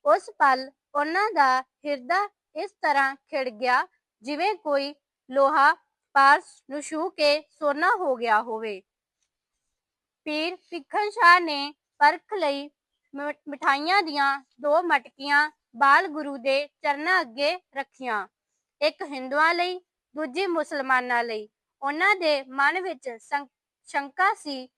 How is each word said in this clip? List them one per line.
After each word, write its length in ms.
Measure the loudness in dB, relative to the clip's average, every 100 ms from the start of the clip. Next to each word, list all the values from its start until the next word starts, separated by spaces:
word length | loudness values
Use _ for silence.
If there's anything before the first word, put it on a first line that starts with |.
| 2
ਉਸ 240 | 2 0
ਪਲ 420 | 2 2 2 -2 -16 _ -4
ਉਹਨਾਂ 360 | -2 0 0
ਦਾ 280 | 2 2 2
ਹਿਰਦਾ 680 | -4 _ -6 -6 -2 -2 -2 -10 _ -10
ਇਸ 160 | -10
ਤਰ੍ਹਾਂ 440 | -4 0 0 0 -4
ਖਿੜ 340 | _ -6 -6
ਗਿਆ, 380 | -4 0 0 -2 _ _ _
ਜਿਵੇਂ 340 | -8 -4 -2 -2
ਕੋਈ 400 | -2 -2 -4 -10 _ _ -6
ਲੋਹਾ 420 | 2 2 4 4 2 _ _ _
ਪਾਸ 500 | 4 6 6 2 -18 -12
ਨੂੰ 120 | -12
ਛੂਹ 300 | -8 -6 -6
ਕੇ 300 | 0 0 0
ਸੋਨਾ 480 | -4 _ -2 0 0 0
ਹੋ 200 | 0 -2
ਗਿਆ 260 | 0 0
ਹੋਵੇ। 400 | 0 -6 -8 -12 -16 _ _ _ _ _ _ _ _ _ _ _ _ _
ਪੀਰ 320 | -8 -6 -6 -8
ਭੀਖਨ 540 | _ -16 -8 -4 -4
ਸ਼ਾਹ 300 | 2 4 6
ਨੇ 340 | 2 -4 -8 -12 _ 0
ਪਰਖ 340 | 2 2 -6
ਲਈ 360 | -4 -2 -4 -8 _ _ _ _ -10
ਮ-, 180 | -10 -10 -14
ਮਿਠਾਈਆਂ 560 | -4 0 0 2 0
ਦੀਆਂ 420 | 0 -2 -2 -2 -10 _
ਦੋ 220 | 0 0
ਮਟਕੀਆਂ 680 | 2 -2 -2 -10 0 2 0 -4 _ 0
ਬਾਲ 320 | 4 6 4
ਗੁਰੂ 300 | -4 -8 -6
ਦੇ 300 | -2 -2 -2
ਚਰਨਾਂ 540 | _ -4 -2 0 0
ਅੱਗੇ 380 | -2 -2 -2 -2 -8 -12
ਰੱਖੀਆਂ, 500 | -12 _ -6 -6 -6 _ _ _ _ _
ਇੱਕ 220 | -4 -2
ਹਿੰਦੂਆਂ 500 | -8 -10 -4 0 2
ਲਈ, 260 | 2 -2 -6 -14 _ _ -10
ਦੂਜੀ 320 | -8 -4 -2
ਮੁਸਲਮਾਨਾਂ 760 | -2 -4 -6 0 0 2 -2
ਲਈ। 260 | -2 -6 -10 _ _ _
ਉਹਨਾਂ 340 | -8 0 0 2
ਦੇ 280 | 0 -2
ਮਨ 380 | -2 -2 0 0
ਵਿੱਚ 280 | -4 -8 -12 -14
ਸੰ-, 280 | -8 -8 -8 _ _ _ -8
ਸ਼ੰਕਾ 480 | -6 -6 0 0
ਸੀ 340 | 0 -6 -10 -12